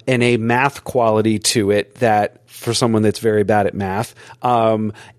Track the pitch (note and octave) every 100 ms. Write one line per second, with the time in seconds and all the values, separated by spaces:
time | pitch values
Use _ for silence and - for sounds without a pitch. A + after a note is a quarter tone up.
0 | - B2+ A#2+ A#2+ A2+ A#2+ C#3 - - B2+
1 | A2+ G#2+ G#2+ G#2+ - A#2+ G2+ G#2 - -
2 | A#2+ G#2+ G#2 - _ - - A2+ B2 A2
3 | G#2+ G2 A2+ G#2+ G2 G#2 G2 - F#2+ G2
4 | A#2+ - - - B2 A#2+ A2+ A2 G#2+ G#2
5 | -